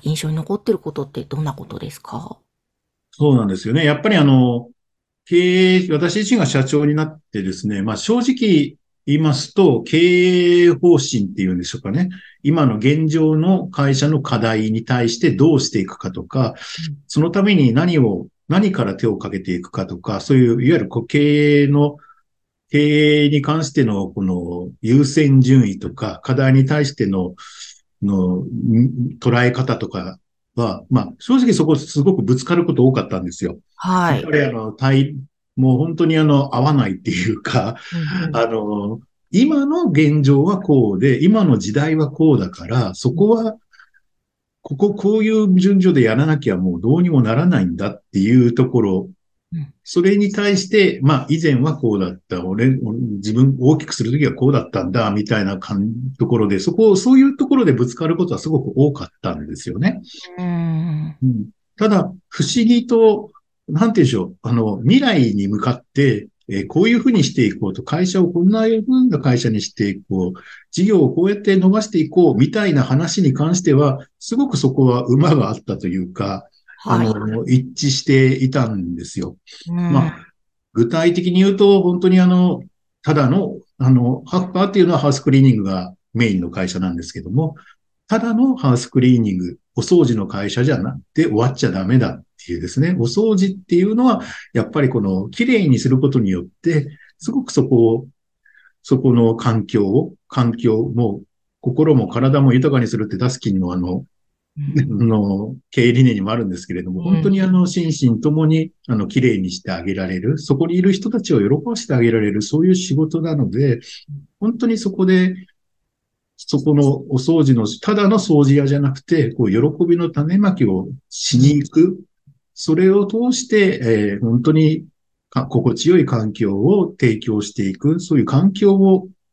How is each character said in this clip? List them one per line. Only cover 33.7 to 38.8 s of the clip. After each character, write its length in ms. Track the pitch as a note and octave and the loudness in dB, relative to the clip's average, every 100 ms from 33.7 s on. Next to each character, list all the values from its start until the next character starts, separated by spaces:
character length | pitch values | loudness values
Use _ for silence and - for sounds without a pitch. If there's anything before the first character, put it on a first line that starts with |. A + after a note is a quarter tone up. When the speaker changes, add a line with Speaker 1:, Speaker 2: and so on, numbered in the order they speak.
| - | -12
Speaker 1:
は 400 | F#3 F#3 E3+ B2+ | -4 -2 0 -2
い。 60 | |
Speaker 2:
や 60 | D#3+ | -2
っ 40 | |
ぱ 60 | D3+ | -2
り 60 | |
あ 80 | C3+ | -2
の、 200 | A#2 A2 | -4 -10
対 440 | G#2+ C3+ C3+ C#3+ C#3+ C3+ _ _ - | -4 0 2 0 -6 -16 _ _ 0
も 200 | C3 B2+ | 2 2
う 20 | |
本 180 | E3 D#3+ | 0 -2
当 100 | E3 | 0
に 120 | D#3+ | 2
あ 60 | |
の、 320 | D3+ C#3+ C#3 A#2 | 4 2 0 0
合 60 | |
わ 120 | C#3+ | 2
な 140 | C#3+ G#2 | 2 0
い 60 | |
っ 20 | F#2 | -4
て 160 | - | -6
い 200 | F2+ F#2 | -4 -4
う 100 | G#2+ | -4
か、 340 | - B2 G#2 C3 - E3+ D3+ F#3 | -4 -4 -4 -8 -10 -8 -6 -6
Speaker 1:
う 40 | D#3+ | -4
ん 40 | |
う 20 | |
ん。 60 | B2 | -2
Speaker 2:
あ 80 | A#2 | -2
の、 520 | A2+ G#2 G#2 | -2 -4 -6